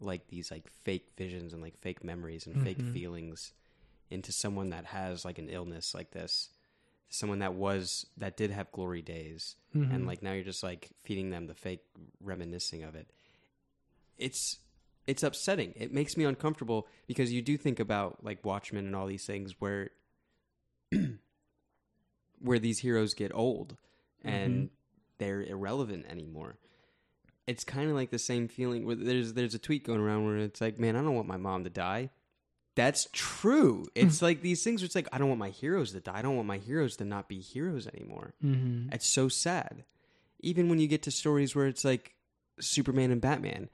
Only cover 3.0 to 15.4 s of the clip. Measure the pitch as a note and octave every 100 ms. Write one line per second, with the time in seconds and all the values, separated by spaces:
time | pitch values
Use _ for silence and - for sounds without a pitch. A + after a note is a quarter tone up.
3 | F2 E2+ E2 D#2+ - - _ _ - _
4 | _ F#2+ F#2+ - G#2 G2+ F#2+ E2+ E2+ G2
5 | F#2 F2+ F2+ E2 D#2 F2+ F2 E2+ - F2+
6 | F2 E2+ E2+ - - _ _ _ _ _
7 | _ - G#2 G2+ G2 F#2 G2 G2 F2+ -
8 | - - G2 - G#2+ G2+ F#2 - F#2 F2
9 | D#2+ E2 D#2 E2 - - _ D3+ C3+ B2+
10 | F2+ F2+ G2 F#2+ F#2+ F2+ F#2 F2+ - -
11 | - G2 F#2+ F2 E2+ F2 F#2 F2+ _ -
12 | D#2+ _ G2 F2+ E2+ F2 - E2 D#2 D#2
13 | D2 _ _ _ _ _ _ _ _ _
14 | _ - B2+ - - - _ _ _ _
15 | - C3+ C#3+ -